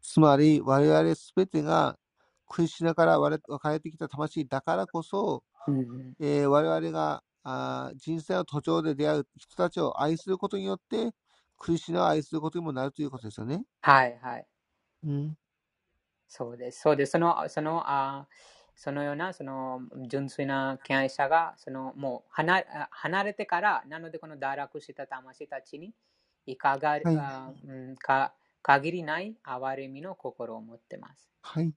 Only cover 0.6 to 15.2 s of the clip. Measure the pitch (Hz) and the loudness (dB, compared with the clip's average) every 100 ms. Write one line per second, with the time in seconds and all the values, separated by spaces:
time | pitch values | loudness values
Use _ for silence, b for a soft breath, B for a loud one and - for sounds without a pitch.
0.6 | 131 135 151 156 160 160 - - 190 160 | 4 4 6 6 4 0 -2 0 0 0
1.6 | 147 165 143 - _ _ _ _ _ - | 2 2 2 -2 _ _ _ _ _ -2
2.6 | 165 - 165 156 165 160 147 151 - 143 | -2 0 -2 4 6 6 4 0 -6 -6
3.6 | 151 151 160 160 151 139 156 - 135 135 | -2 -4 -6 -10 -10 -6 -6 -4 -4 -4
4.6 | - 175 190 170 165 196 202 135 _ _ | -2 -2 0 -4 -4 -4 -2 -4 _ _
5.6 | - 139 123 123 131 127 147 147 143 143 | -4 -2 -2 -8 -14 -6 0 2 4 4
6.6 | 160 160 160 160 156 135 _ _ - 131 | 4 0 -2 -2 -2 -4 _ _ -10 -6
7.6 | 131 131 131 135 151 165 151 185 170 147 | -6 -6 -8 -12 -6 -6 -2 -2 -2 -4
8.6 | 156 165 160 139 151 151 139 - - - | 0 0 0 0 2 0 -2 -10 -20 -2
9.6 | 175 - 151 - 147 160 - 185 202 202 | -2 2 -2 0 -2 -2 -2 -4 -2 -4
10.6 | 190 190 _ 214 233 - _ _ _ _ | -4 -6 _ -2 -2 -6 _ _ _ _
11.6 | - 170 - 170 180 156 147 160 156 175 | -2 -2 0 2 4 2 0 -4 -4 -4
12.6 | 170 131 135 139 147 127 110 104 110 156 | -6 -4 -4 -4 -8 -6 -12 -10 -6 -6
13.6 | 254 _ - 139 127 120 127 120 - _ | -8 _ 8 8 8 0 -10 -10 -12 _
14.6 | _ _ _ _ 151 143 | _ _ _ _ -6 -4